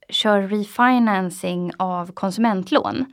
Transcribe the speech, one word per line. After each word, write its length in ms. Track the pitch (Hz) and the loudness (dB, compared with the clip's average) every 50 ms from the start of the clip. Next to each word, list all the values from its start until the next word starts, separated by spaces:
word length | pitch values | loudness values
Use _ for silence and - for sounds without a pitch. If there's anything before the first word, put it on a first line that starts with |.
| _ _ | _ _
kör 340 | - - - 220 208 202 196 | -6 -2 2 2 2 2 2
refinancing 1300 | 190 208 208 202 208 - - 240 254 254 247 233 220 202 190 190 180 170 - - 180 180 175 175 175 - - | 0 -2 -4 -4 -4 0 2 4 4 6 4 4 4 2 0 -2 -4 -6 -6 -6 -6 -4 -4 -4 -6 -4 -4
av 340 | 190 185 180 175 175 180 - | -4 -4 -4 -6 -6 -8 -8
konsumentlån. 920 | - - 196 180 - 226 233 208 185 185 - 302 285 - - 104 - 262 - | -6 -4 -4 0 0 0 2 2 0 -2 0 0 0 0 0 -2 -4 -6 -6